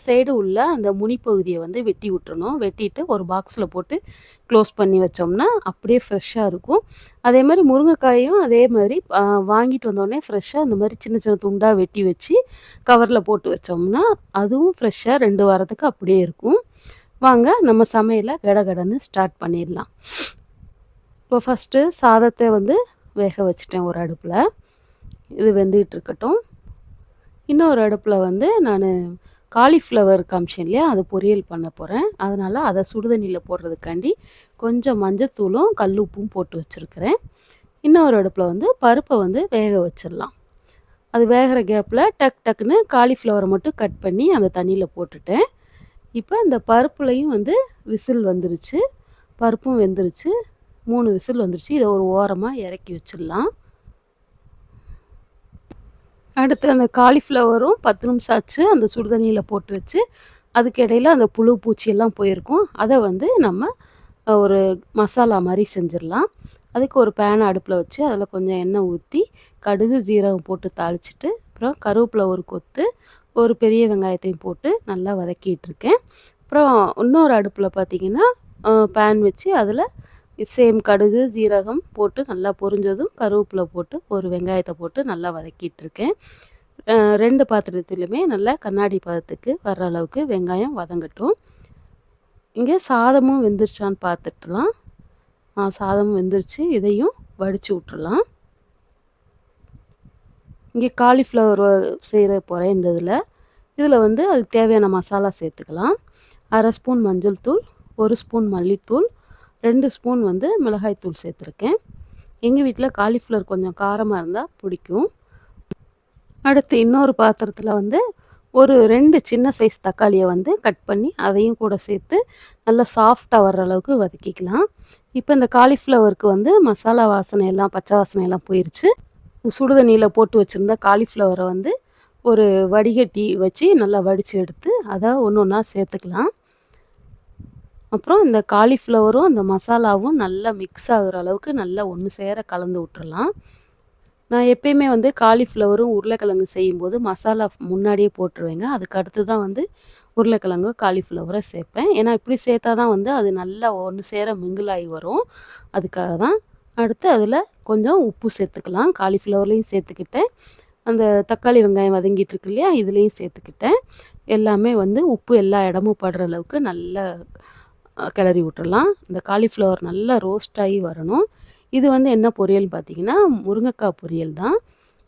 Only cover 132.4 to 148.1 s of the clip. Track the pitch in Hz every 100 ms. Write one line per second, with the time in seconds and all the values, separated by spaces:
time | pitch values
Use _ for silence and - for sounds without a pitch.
132.4 | 208 190 190 208 214 233 226 202 208 185
133.4 | 185 - 339 339 202 202 185 196 - 196
134.4 | 175 - 339 480 220 196 220 262 220 208
135.4 | 190 208 226 196 190 196 175 180 311 -
136.4 | _ _ _ _ _ _ _ - _ -
137.4 | - - - - _ 214 - 381 339 220
138.4 | - 208 226 262 - 226 214 240 359 233
139.4 | 190 190 - 233 226 202 240 311 190 190
140.4 | 220 208 190 - - 226 190 180 180 196
141.4 | 302 277 180 190 202 175 190 - 196 208
142.4 | - 180 180 180 165 - 160 165 302 -
143.4 | - _ _ _ _ _ _ _ _ 240
144.4 | 247 247 285 285 277 233 254 - 226 233
145.4 | 247 220 202 208 240 208 208 226 208 190
146.4 | 185 185 185 180 180 233 226 185 220 220
147.4 | 208 - 175 185 208 202 208